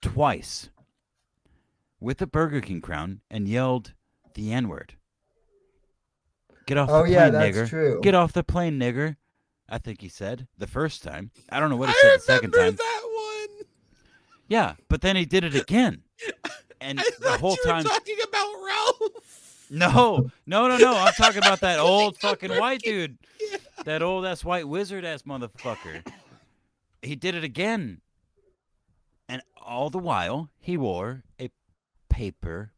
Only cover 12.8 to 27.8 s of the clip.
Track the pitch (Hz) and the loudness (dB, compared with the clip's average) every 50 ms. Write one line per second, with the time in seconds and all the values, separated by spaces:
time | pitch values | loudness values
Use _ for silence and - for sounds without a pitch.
12.8 | 453 453 466 427 453 466 440 440 427 427 427 427 427 415 415 415 427 _ _ _ | -4 -4 -4 -6 -6 -6 -8 -8 -8 -8 -10 -10 -12 -14 -14 -18 -20 _ _ _
13.8 | _ _ _ _ _ _ _ _ _ _ _ _ _ - 208 233 180 90 76 - | _ _ _ _ _ _ _ _ _ _ _ _ _ -2 0 0 0 0 -4 -8
14.8 | _ - 175 151 - 190 196 185 170 135 175 190 175 165 139 139 - - 180 233 | _ -2 -2 0 0 0 0 0 0 0 0 0 0 0 -2 -2 0 2 2 4
15.8 | 254 208 82 73 _ _ _ - - 427 - _ - 339 - - - _ - - | 4 2 0 -4 _ _ _ -12 -10 -10 -10 _ -12 -14 -14 -16 -20 _ -20 -14
16.8 | - - 277 - 392 480 480 - - 508 494 - - 381 392 508 494 480 330 330 | -10 -8 -4 -2 -2 -2 -2 -2 -2 -2 0 0 0 0 0 0 0 0 0 0
17.8 | 311 440 392 440 - 415 427 403 453 415 - 415 403 415 415 381 381 381 392 427 | 0 0 -2 -2 -4 -6 -6 -6 -6 -4 -4 -4 -4 -4 -6 -10 -8 -6 -4 -2
18.8 | 427 - - - 440 403 - - - - - - - - - - - - 143 156 | 0 0 0 0 -2 -6 -8 -10 -20 -20 -20 -20 -20 -20 -20 -20 -18 -10 -4 0
19.8 | 175 175 - 247 247 226 190 131 131 131 - _ - 151 180 208 240 254 254 240 | 2 4 6 6 6 6 4 2 0 -2 -4 _ -8 -2 0 2 2 4 6 8
20.8 | 226 254 247 196 185 220 - - 226 220 202 202 208 202 190 - 196 180 175 151 | 6 6 6 6 4 4 4 6 4 4 4 4 4 4 4 4 2 0 2 4
21.8 | 151 175 190 202 208 208 202 - - 202 196 - 185 185 185 190 220 254 269 247 | 4 4 6 6 4 2 0 -2 -2 -2 -2 -2 -4 -4 -2 0 0 0 -2 -4
22.8 | - 226 214 190 165 143 120 - _ _ _ - 427 415 392 381 - - _ - | -4 -4 -4 -4 -4 -6 -8 -14 _ _ _ -12 -10 -10 -10 -10 -14 -14 _ -14
23.8 | - 151 156 156 165 180 190 185 185 185 175 - - 170 180 180 156 143 151 190 | -8 -6 -4 -2 -2 -2 -2 -2 -4 -6 -6 -6 -4 -4 -4 -4 -4 -6 -6 -6
24.8 | 202 180 196 190 175 165 156 131 - 143 139 131 120 107 - - - 123 110 - | -6 -6 -8 -10 -10 -10 -10 -12 -12 -12 -12 -10 -10 -12 -12 -12 -10 -10 -10 -10
25.8 | - 87 78 76 82 - - - _ _ _ _ _ _ _ _ _ _ _ _ | -10 -14 -14 -14 -16 -18 -20 -20 _ _ _ _ _ _ _ _ _ _ _ _
26.8 | _ _ _ _ - 127 147 131 - 185 180 170 160 147 120 - 180 214 226 214 | _ _ _ _ -14 -12 -10 -8 -6 -6 -6 -6 -6 -8 -6 -4 -4 -2 -2 -4